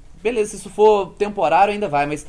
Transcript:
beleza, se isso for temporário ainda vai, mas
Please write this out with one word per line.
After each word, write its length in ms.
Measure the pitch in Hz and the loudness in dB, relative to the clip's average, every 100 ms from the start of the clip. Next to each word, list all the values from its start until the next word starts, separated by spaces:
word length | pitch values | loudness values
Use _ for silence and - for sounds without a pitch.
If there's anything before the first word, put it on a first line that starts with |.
| - - | -20 -10
beleza, 280 | 220 240 208 | -6 -4 -4
se 60 | 196 | -8
isso 120 | 196 | -8
for 460 | 208 214 208 175 | 2 4 4 0
temporário 580 | - 208 202 156 165 202 | -6 -6 -2 0 4 2
ainda 160 | 208 202 | 0 -2
vai, 160 | 143 | -2
mas 220 | 147 151 | -2 -6